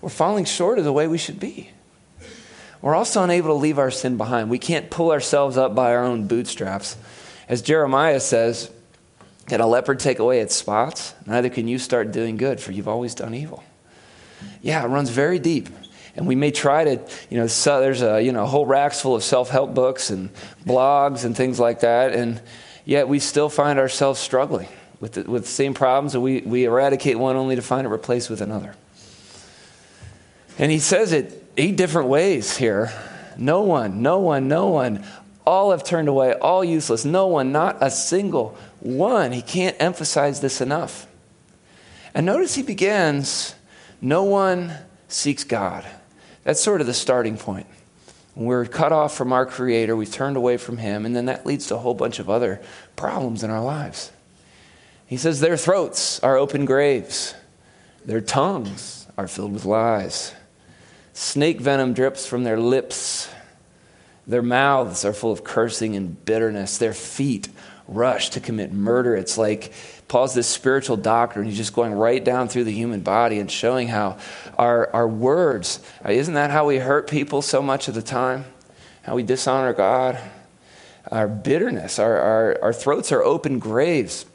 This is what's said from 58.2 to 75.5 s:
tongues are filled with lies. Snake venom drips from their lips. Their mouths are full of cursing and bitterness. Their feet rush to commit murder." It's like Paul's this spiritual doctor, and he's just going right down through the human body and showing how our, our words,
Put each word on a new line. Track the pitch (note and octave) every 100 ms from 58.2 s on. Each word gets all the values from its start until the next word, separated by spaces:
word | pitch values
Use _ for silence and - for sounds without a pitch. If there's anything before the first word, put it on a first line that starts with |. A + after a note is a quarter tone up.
tongues | G2+ C#3 D#3 F#3+ G#2 G2 - - - -
are | G2
filled | - G#2
with | G2+ F#2+
lies. | G#2+ A#2 A2 F#2+ - - - - _ _ - - - _
Snake | - - C#3+ D3+ C#3
venom | B2 C#3 C3
drips | A#2 C3 C3+ -
from | B2
their | B2 A2
lips. | A#2 C3 A#2+ - - - - - - _ _ _ _ _ _ _ -
Their | A#2
mouths | A#2+ B2 C#3 C#3 A#2+ F2
are | G2+
full | G#2 A2+
of | G#2
cursing | - - A#2 A2 A2 G2+
and | F#2+ E2
bitterness. | - A2 A2+ G#2+ F#2+ -
Their | A#2
feet | A2 - - C#3 G#2+ - - - - -
rush | G#2 B2 G#2+ -
to | C3
commit | - A2 F#2+
murder." | G2 G2+ B2 B2 G#2+
It's | F2+ -
like | A2 G#2 - - - - _
Paul's | B2+ C3
this | B2+ A#2
spiritual | - C3 C3+ C3+ A2+
doctor, | G#2 A#2 A#2 G#2+
and | G2+
he's | G2+
just | A2
going | - A#2
right | G#2 A2+ C3
down | A#2 B2+ A#2+
through | B2
the | A#2
human | G#2 A#2 G#2+
body | F2+ G#2 A#2 G#2+
and | G2
showing | - A2+ B2+ B2+
how | A2+ G#2 F#2+ - - - -
our, | A#2+ A#2+ -
our | A2 A#2
words, | A2 B2 D#3+ E3+